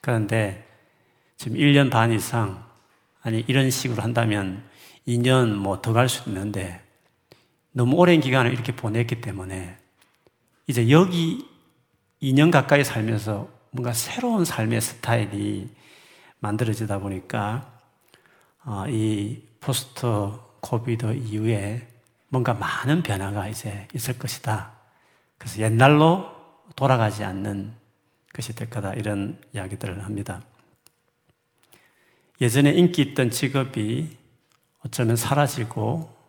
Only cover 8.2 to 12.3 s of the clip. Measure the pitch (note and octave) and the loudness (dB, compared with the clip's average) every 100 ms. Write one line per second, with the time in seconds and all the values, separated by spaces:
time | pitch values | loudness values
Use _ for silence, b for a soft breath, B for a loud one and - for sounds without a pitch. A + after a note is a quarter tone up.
8.2 | C3 C3 A#2+ B2+ A2+ A2+ A2+ A2 A#2 A2+ | 4 2 2 0 -4 -6 -4 -2 -2 -4
9.2 | - F#2+ F#2+ F#2 F2+ F#2 _ _ _ _ | -6 -8 -10 -10 -12 -18 _ _ _ _
10.2 | _ _ _ _ - A#2+ A#2 D3+ F#3 F3 | _ _ _ _ -4 0 6 8 6 2
11.2 | E3 B3 - _ _ _ _ _ _ _ | 0 -2 -10 _ _ _ _ _ _ _
12.2 | C3+ | 2